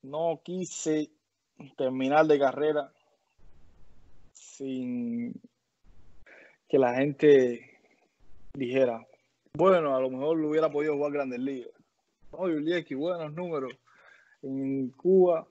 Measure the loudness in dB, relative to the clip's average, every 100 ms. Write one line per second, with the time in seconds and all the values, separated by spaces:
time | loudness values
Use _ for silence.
0 | -10 -4 -4 -4 -8 -8 -8 -8 -2 -2
1 | -2 _ _ _ _ _ -20 -6 -4 -2
2 | 2 4 6 4 2 0 -2 -2 -6 _
3 | _ _ _ _ -20 -20 -20 -20 -20 -20
4 | -20 -20 -20 -20 -20 -12 -8 -6 -6 -6
5 | -4 -6 -6 -10 -16 _ _ _ _ -20
6 | -18 -20 -20 -20 -20 _ _ 2 2 2
7 | -2 4 8 8 6 -2 -12 _ _ _
8 | _ _ -18 -16 -14 -8 -2 2 2 0
9 | -10 _ _ _ _ 2 4 4 2 0
10 | 0 -2 -2 0 0 2 0 0 -2 -2
11 | -2 -2 -4 -4 -6 -6 -10 -20 _ _
12 | _ _ -20 -8 -4 -2 -2 -4 -4 -6
13 | -4 -6 -8 -8 -6 -6 -6 -12 _ _
14 | -20 _ _ _ -10 -6 -4 -4 -4 -4
15 | 4 6 6 4 -2